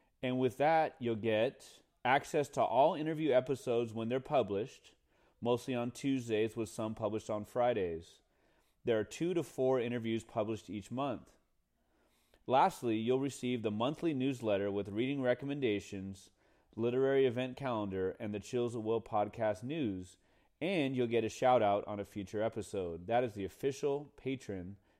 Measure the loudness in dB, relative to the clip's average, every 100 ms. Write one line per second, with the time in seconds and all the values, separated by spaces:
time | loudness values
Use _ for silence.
0 | _ _ -2 0 0 2 4 4 2 -2
1 | -2 0 2 4 2 0 -14 -20 _ _
2 | 2 2 2 -2 0 0 2 6 4 2
3 | -2 0 4 4 4 -2 0 0 0 -4
4 | -2 -2 0 0 2 0 -4 -10 -20 _
5 | _ _ _ _ 0 0 0 -2 -4 -2
6 | -2 -2 0 2 2 -2 -6 -4 -6 -4
7 | -2 -2 -4 -6 -2 2 2 2 0 -2
8 | -8 -20 _ _ _ _ _ _ 0 2
9 | 0 -4 -2 -2 -4 0 2 2 0 -2
10 | -2 -2 -2 -4 -2 -4 -8 -10 -8 -4
11 | -4 -6 -12 _ _ _ _ _ _ _
12 | _ _ _ _ 2 4 4 2 0 0
13 | 2 2 0 -4 -2 -2 -2 0 -2 -2
14 | -2 0 -2 -2 0 0 0 -2 -2 -2
15 | -2 0 0 0 -2 -2 0 0 -2 -8
16 | -8 -10 -18 _ _ _ _ -4 0 2
17 | 4 4 4 2 -4 -6 -4 -2 -2 -2
18 | -2 -2 -6 -6 -4 -2 -2 -2 -2 -2
19 | 0 -2 -2 0 -2 -2 -4 -2 -2 -4
20 | -8 -18 _ _ _ _ -2 0 0 0
21 | 2 2 0 2 6 6 6 2 0 -6
22 | -6 -8 -6 -2 -2 -2 -6 -4 -4 -6
23 | 0 0 0 -2 -8 -4 -4 -2 -2 -2
24 | -6 -10 -8 -6 -6 -8 -10 -14 _